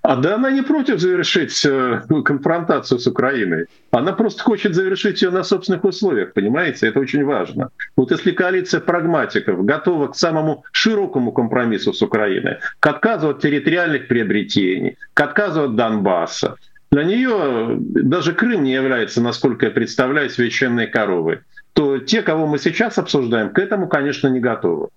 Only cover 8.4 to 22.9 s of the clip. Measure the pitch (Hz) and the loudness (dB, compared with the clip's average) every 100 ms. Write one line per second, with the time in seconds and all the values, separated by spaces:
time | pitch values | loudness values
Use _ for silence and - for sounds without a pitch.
8.4 | 180 185 180 170 - 175 165 160 117 107 | 0 0 0 -2 0 0 2 0 0 -2
9.4 | 101 90 101 151 190 170 139 - 170 156 | -2 0 0 0 0 0 -2 -2 0 0
10.4 | 156 143 - - 220 214 190 139 120 110 | 0 -2 -4 0 0 0 0 0 0 0
11.4 | 117 123 120 104 - 95 107 110 107 95 | 0 0 0 0 -2 0 0 2 0 0
12.4 | 90 - - - - 147 214 214 151 139 | -2 -4 -8 0 0 2 0 0 -2 0
13.4 | 151 143 139 170 175 143 - 120 104 101 | 0 0 0 0 0 -2 0 0 2 0
14.4 | 95 - 95 92 - - - - 143 - | 0 0 2 0 -2 -6 -6 0 0 0
15.4 | 208 156 143 110 117 107 98 90 82 - | 0 0 0 0 0 0 0 0 -2 -4
16.4 | - - - - _ 143 160 220 262 214 | -6 -6 -20 -20 _ 2 2 0 0 0
17.4 | 147 120 113 113 - - 135 170 165 165 | 0 -2 -2 -4 -2 0 2 2 0 0
18.4 | 226 220 135 131 131 123 107 - 120 110 | 0 0 0 0 0 0 0 0 -2 2
19.4 | 139 113 113 117 113 - 127 147 135 120 | 0 2 0 0 -2 0 2 2 -2 0
20.4 | 120 - 131 120 110 120 101 90 80 82 | -2 0 0 0 0 0 0 0 0 -4
21.4 | _ - - - 143 135 131 - 185 160 | _ -20 -2 0 2 0 0 0 2 0
22.4 | 156 147 170 160 226 | 0 0 -2 0 -2